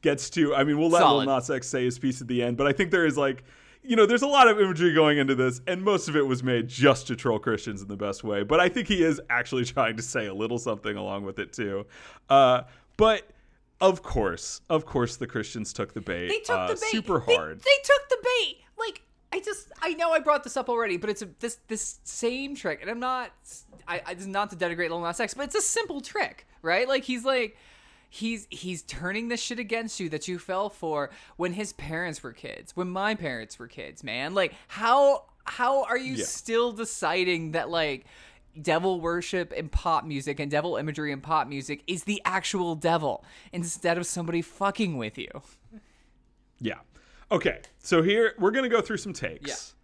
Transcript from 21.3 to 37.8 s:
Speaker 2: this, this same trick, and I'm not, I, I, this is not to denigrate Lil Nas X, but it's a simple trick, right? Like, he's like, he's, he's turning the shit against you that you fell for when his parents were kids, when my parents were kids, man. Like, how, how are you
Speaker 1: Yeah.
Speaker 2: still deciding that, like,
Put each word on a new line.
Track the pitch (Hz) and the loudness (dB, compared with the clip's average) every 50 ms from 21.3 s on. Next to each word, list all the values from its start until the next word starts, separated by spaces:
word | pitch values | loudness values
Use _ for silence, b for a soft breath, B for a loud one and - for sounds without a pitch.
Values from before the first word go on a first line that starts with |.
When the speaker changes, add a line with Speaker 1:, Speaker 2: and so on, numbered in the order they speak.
| - _ | -12 _
Speaker 2:
this, | - 233 226 - _ _ | -8 -8 -8 -10 _ _
this | 220 214 - - - - _ | -8 -6 -6 -8 -10 -12 _
same | - - - - 233 247 262 277 277 285 | -14 -10 -4 -4 -2 -2 -2 -6 -8 -10
trick, | 277 - 190 151 - | -6 -4 -4 -4 -4
and | - 185 | -6 -8
I'm | 226 233 | -8 -6
not, | 247 254 262 254 247 - - _ _ - - - - _ - - - - | -4 -4 -4 -4 -6 -10 -14 _ _ -20 -20 -20 -20 _ -20 -20 -10 -6
I, | 175 180 - | -6 -6 -6
I, | 170 185 | -8 -12
this | 175 196 | -10 -10
is | 196 | -4
not | 190 196 208 208 | -2 -2 -2 -2
to | - | -2
denigrate | 165 180 175 170 165 175 160 | -2 -2 -2 0 -2 -2 -2
Lil | 170 170 | -2 -2
Nas | 170 170 170 - | -4 -4 -2 -2
X, | 233 220 - | -4 -6 -4
but | 254 285 | -8 -8
it's | 294 - | -4 -2
a | 415 | -2
simple | 415 - - 466 440 381 339 285 | 0 0 0 -2 -2 -2 -6 -8
trick, | 254 - - 415 - - - - - b b b | -10 -8 -4 -4 -4 -4 -6 -14 -20 b b b
right? | - 160 170 190 247 254 | -2 0 2 2 2 2
Like, | 269 269 262 | 0 -2 -2
he's | - 254 247 226 | -4 -6 -4 0
like, | 269 269 254 233 214 214 b b b b b b b b b b b | 0 0 0 0 -4 -8 b b b b b b b b b b b
he's, | - - 214 226 233 214 202 _ | -14 -6 -6 -4 -4 -6 -10 _
he's | 170 - - 185 180 160 - | -18 -12 -10 -8 -8 -8 -10
turning | - - - 170 180 196 214 233 233 | -12 -12 -8 -8 -6 -6 -6 -4 -4
the | 240 233 | -6 -6
shit | - - 247 226 | -4 -6 -6 -8
against | 247 196 226 226 233 226 - - | -6 -4 -4 -4 -4 -6 -8 -6
you | 190 160 | -6 -6
that | 156 151 151 - | -6 -6 -6 -6
you | 180 175 | -8 -8
fell | - - 185 185 202 208 | -6 -6 -4 -4 -4 -4
for | 202 - - 160 156 147 143 131 B B B B B | -6 -8 -6 -4 -2 -2 -4 -4 B B B B B
when | B 170 180 175 | B -4 -4 -4
his | 196 214 202 - | -4 -8 -8 -10
parents | - 139 147 160 160 180 175 156 - - | -12 -10 -8 -6 -4 -4 -6 -8 -10 -12
were | 127 | -14
kids, | 113 - - - - - - - - - | -16 -14 -14 -14 -14 -14 -16 -12 -8 -6
when | 180 180 | -6 -4
my | 180 190 196 208 220 | -4 -2 -2 -2 -2
parents | 208 170 147 127 117 110 104 - - | -2 -4 -6 -6 -6 -10 -12 -16 -18
were | 123 120 | -18 -18
kids, | - - 95 69 71 - - | -14 -14 -14 -14 -14 -14 -10
man. | 131 107 123 135 156 185 | -8 -8 -6 -6 -2 0
Like, | 202 185 156 B B B B | 0 0 0 B B B B
how, | - 202 220 226 247 277 285 277 277 - - _ _ _ _ | -10 -4 2 4 4 6 6 6 4 2 -2 _ _ _ _
how | - - - 247 247 269 277 254 | -12 -4 0 0 2 2 2 2
are | 196 240 247 | 0 -2 -4
you | 262 262 262 | -2 -4 -4
Speaker 1:
Yeah. | 226 190 | -4 -4
Speaker 2:
still | - - - - - 226 233 240 240 | -4 -6 -10 -6 -2 0 0 0 0
deciding | 220 208 226 208 - - - 160 165 185 185 180 180 165 165 160 151 | -2 -6 -8 -8 -6 -4 -2 -2 0 0 0 0 0 -2 -2 -4 -4
that, | 170 135 123 | -4 -4 -2
like, | 170 170 | -2 -2